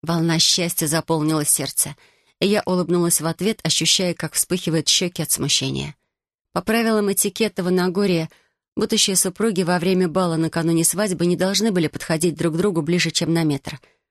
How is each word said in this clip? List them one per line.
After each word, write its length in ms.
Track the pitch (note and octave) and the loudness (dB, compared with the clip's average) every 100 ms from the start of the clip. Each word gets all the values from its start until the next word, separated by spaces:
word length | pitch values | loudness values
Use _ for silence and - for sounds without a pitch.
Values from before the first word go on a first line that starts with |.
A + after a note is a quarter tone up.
Волна 380 | D#3+ E3+ E3 D#3+ | -2 0 2 2
счастья 480 | - - E3+ - D#3 | 2 2 0 -2 -2
заполнила 580 | D#3+ - E3 D3+ D#3 D3 | -2 0 -2 0 0 0
сердце, 500 | - C3+ - - C#3+ _ _ _ _ | -2 -2 -4 -4 -6 _ _ _ _
и 80 | F#3+ | 0
я 160 | G#3 - | 0 0
улыбнулась 560 | F#3 F3 F3 F3 - | -2 0 0 2 0
в 60 | D#3 | -2
ответ, 320 | E3 F#3 A3 | -2 -4 -2
ощущая, 500 | D#3+ - E3 - F#3 | -2 0 2 2 0
как 200 | E3+ D#3+ | -4 -6
вспыхивают 540 | - - F3+ - D#3+ D3+ | -4 -2 -2 0 -2 2
щеки 340 | - F3+ F3 | 0 0 -4
от 100 | D#3 | -4
смущения. 640 | - C#3 - C3+ C3+ C#3+ - _ _ _ _ _ | -2 0 0 -2 -4 -6 -10 _ _ _ _ _
По 100 | - | -6
правилам 500 | F3 A3+ A3+ A3 G3+ | -2 0 2 2 2
этикета 520 | G3 G#3 F#3 A3 - | 0 -2 0 -2 -2
в 40 | F3+ | 0
Анагории, 640 | F3+ F3+ F3 G3+ E3+ D#3+ - _ _ _ - | 2 0 0 0 0 -2 -10 _ _ _ -4
будущие 400 | A3 G#3+ - F#3 | -2 0 2 2
супруги 480 | F#3+ F3 A3+ F#3 | 0 0 0 0
во 160 | F3 F3+ | 0 2
время 280 | F3 F#3 F#3 | 2 2 2
бала 280 | D#3 F3+ D#3+ | 2 0 0
накануне 480 | D#3+ E3 E3 E3 | 0 0 0 2
свадьбы 420 | D#3+ F3 G#3+ F3+ F3 | 2 0 -2 0 0
не 100 | F3 | 2
должны 360 | F#3 G3 A3+ | 0 0 0
были 160 | F#3 D3+ | 0 0
подходить 480 | - - D#3+ E3+ D3+ | -4 -4 0 0 0
друг 200 | E3 D#3 | -2 0
к 20 | |
другу 240 | G3 E3+ | 0 0
ближе, 300 | D3+ F3 E3 | 0 0 0
чем 220 | D#3 D#3 | -2 0
на 100 | E3 | 2
метр. 360 | D#3+ C#3+ - C#3 _ _ _ | 2 0 -6 -14 _ _ _